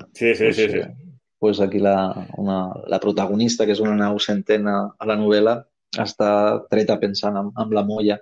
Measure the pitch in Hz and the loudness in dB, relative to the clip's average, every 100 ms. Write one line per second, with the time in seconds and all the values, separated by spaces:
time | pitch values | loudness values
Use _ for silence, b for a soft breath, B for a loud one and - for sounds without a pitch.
0 | - - 117 107 110 107 107 92 - - | -10 -2 0 2 2 2 0 0 -6 -12
1 | 180 - _ _ 107 98 98 101 98 98 | -20 -20 _ _ -2 2 0 2 2 2
2 | 95 95 92 - 101 95 92 - - 95 | 0 -4 -10 -8 -4 -2 -4 -8 -4 -2
3 | 104 101 95 104 117 117 107 104 107 107 | 0 0 0 0 0 0 0 2 2 2
4 | 104 104 - 101 95 107 104 101 101 - | 0 -2 -2 -4 0 0 2 -2 -4 -6
5 | 107 107 107 107 110 120 - _ _ - | -4 0 2 4 4 0 -6 _ _ -6
6 | 107 - 104 104 104 113 - 107 107 104 | -6 -2 2 4 2 0 0 0 2 0
7 | 104 101 104 101 101 117 110 107 101 107 | 0 -2 -4 -4 -6 -6 -2 -2 -2 0
8 | 104 104 | 0 -2